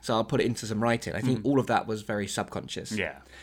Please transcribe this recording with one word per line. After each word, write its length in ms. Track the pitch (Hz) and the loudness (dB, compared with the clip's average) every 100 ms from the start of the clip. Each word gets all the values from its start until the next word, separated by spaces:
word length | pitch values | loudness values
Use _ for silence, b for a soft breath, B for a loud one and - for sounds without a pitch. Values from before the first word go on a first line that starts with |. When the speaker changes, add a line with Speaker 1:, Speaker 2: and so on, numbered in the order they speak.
Speaker 1:
So 100 | - | 0
I'll 100 | 113 | 0
put 180 | 113 135 | 2 2
it 20 | |
into 220 | 98 117 107 | 2 0 -2
some 160 | 107 | 0
writing. 320 | 117 117 - | 2 2 0
I 60 | 80 | -2
think 160 | 123 123 | 0 2
Speaker 2:
Mm. 60 | 107 | 4
Speaker 1:
all 120 | 139 | 2
of 80 | 110 | 4
that 180 | 113 - | 2 2
was 160 | 107 | -6
very 240 | 101 104 101 | -2 -2 -2
subconscious. 640 | - 95 92 - - 87 | -2 -4 -4 -6 -8 -6
Speaker 2:
Yeah. 280 | 107 87 69 - B | -4 -4 -6 -18 B